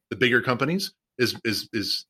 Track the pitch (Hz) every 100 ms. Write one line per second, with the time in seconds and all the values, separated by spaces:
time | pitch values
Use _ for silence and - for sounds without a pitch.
0 | _ 95 123 120 131 120 139 185 - -
1 | _ - 120 - 113 101 - 113 95 -